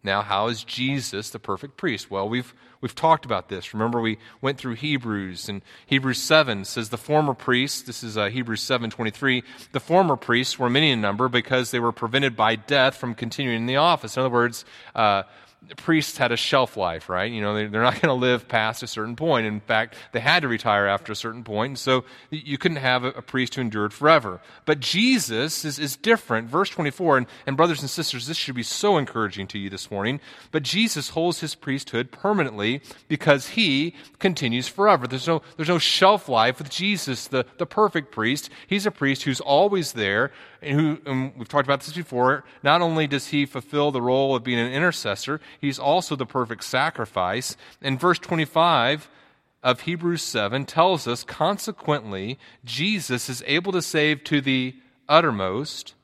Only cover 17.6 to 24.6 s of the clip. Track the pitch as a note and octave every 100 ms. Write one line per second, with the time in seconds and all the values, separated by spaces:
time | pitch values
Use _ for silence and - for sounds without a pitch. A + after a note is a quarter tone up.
17.6 | G#2+ G#2+ B2 B2+ E3 B2+ B2+ B2 - A#2
18.6 | A2 A2+ - - A2 A#2+ E3 C3 A2 G#2+
19.6 | - A2 A2+ - - A#2+ A#2+ F3 C#3+ A2+
20.6 | A#2 G#2 G2+ G2 - G#2 A2+ A2+ A2+ G#2
21.6 | B2 C3+ - C3 B2 - - D#3 D3 C#3
22.6 | F3+ D#3 C3 B2+ B2 B2+ - C3 B2 -
23.6 | B2 G#2+ G#2 - D3 D#3+ A2 F2+ - -